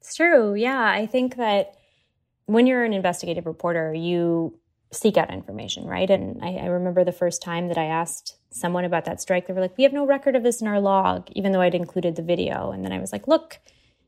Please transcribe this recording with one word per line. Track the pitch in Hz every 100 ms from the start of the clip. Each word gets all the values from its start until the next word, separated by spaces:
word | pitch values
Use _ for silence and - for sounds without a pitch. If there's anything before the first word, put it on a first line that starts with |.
It's | - -
true. | 330 311 214 202
Yeah, | 240 269
I | 220 196 220
think | 254 254 247
that | 226 202 190 _ _ _ _ _ _ _ -
when | 214 254
you're | 254
an | 233
investigative | 196 180 175 175 170 165
reporter, | 160 170 165 160
you | 156 170 175 170 165 165 - _ _ _
seek | - 220 -
out | -
information, | 92 - 101 - - -
right? | 180 185
And | 190 190 -
I, | 175
I | 185 185
remember | 180 180 175
the | 180
first | 175 175 170
time | - 170 175
that | 170
I |
asked | 156 160 170 - - - _
someone | - 175 180
about | 180 175
that | 165 -
strike, | - 180 180
they |
were | 185
like, | 185 185
"We |
have | 269
no | 277
record | 277 277 277
of | 254
this | 240 233
in | 220
our | 208
log," | 196 196 185 185 180 -
even | 196
though | 190
I'd | 180 175
included | 170 185 175 165
the |
video. | 165 175 - - -
And | 190
then | 190
I | 190
was | 190
like, | 208 226
"Look, | 320 - - _ _ _ _